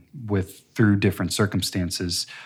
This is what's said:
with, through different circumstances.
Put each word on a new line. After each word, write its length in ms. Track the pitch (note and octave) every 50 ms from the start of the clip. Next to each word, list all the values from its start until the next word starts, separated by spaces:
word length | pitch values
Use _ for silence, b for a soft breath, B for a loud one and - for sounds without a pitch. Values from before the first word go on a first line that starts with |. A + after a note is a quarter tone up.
| - _ - - A#2+ G#2+
with, 360 | G2+ G2 F#2 - - - _ _ _
through 220 | - A2+ G#2 G2+ G2
different 360 | G2 G2+ - - F#2 E2 -
circumstances. 920 | - G#2+ F#2 - F#2 F2 - - G2 F2+ E2+ - - F#2 F2 E2+ - - B B B B